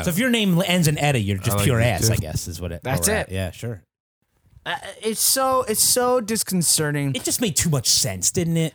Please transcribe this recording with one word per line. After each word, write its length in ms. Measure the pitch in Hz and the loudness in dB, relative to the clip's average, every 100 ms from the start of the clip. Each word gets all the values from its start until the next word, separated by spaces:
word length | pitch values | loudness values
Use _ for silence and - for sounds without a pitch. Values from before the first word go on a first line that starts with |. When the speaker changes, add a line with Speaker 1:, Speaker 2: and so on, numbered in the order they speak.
Speaker 1:
So 60 | 85 | -2
if 100 | 170 | 0
your 100 | 254 | 0
name 320 | 233 202 170 196 | 2 2 2 2
ends 220 | 180 165 | 2 2
in 120 | 147 | 2
Etta, 200 | 143 131 | 2 2
you're 180 | 98 98 | 0 -2
just 140 | - | 0
Speaker 2:
I 40 | 101 | 0
like 80 | 101 | 2
Speaker 1:
pure 140 | 113 | 4
Speaker 2:
it, 60 | 120 | 2
Speaker 1:
ass, 220 | 90 110 | 2 2
Speaker 2:
too. 60 | |
Speaker 1:
I 40 | - | 0
guess, 300 | 78 - - | -2 -6 -6
is 140 | 82 | -8
what 100 | 90 | -8
it, 100 | 85 | -6
Speaker 3:
That's 260 | 123 135 85 | -4 -2 0
Speaker 1:
or, 60 | 214 | -2
Speaker 3:
it. 140 | - | -4
Speaker 1:
yeah, 180 | 95 90 | -4 -6
sure. 300 | - 113 107 - _ _ _ _ _ _ - - | -6 -10 -10 -14 _ _ _ _ _ _ -12 -8
Speaker 3:
Uh, 120 | 170 196 196 | -8 -10 -8
it's 180 | 214 214 | -4 -2
so, 440 | - 269 262 262 | 0 2 2 2
it's 200 | 208 214 | 0 0
so 380 | - 247 247 254 | 2 2 2 2
disconcerting. 920 | 208 220 - 185 156 - 151 147 139 185 | 0 -2 -2 0 2 0 0 0 -2 -2
Speaker 1:
It 80 | |
just 180 | 349 - | -4 -2
made 140 | 240 - | 0 0
too 140 | 170 | 2
much 180 | 143 - | 2 2
sense, 440 | - 117 95 - | 0 0 -2 -2
didn't 260 | - 165 165 | 0 0 0
it? 160 | 160 | -2